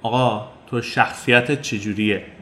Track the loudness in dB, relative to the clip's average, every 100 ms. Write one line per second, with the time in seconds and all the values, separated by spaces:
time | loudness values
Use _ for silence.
0 | 0 2 2 0 -8 -18 -6 -6 -2 0
1 | 0 0 4 4 4 -2 -2 -6 -4 0
2 | 0 0 -4 -20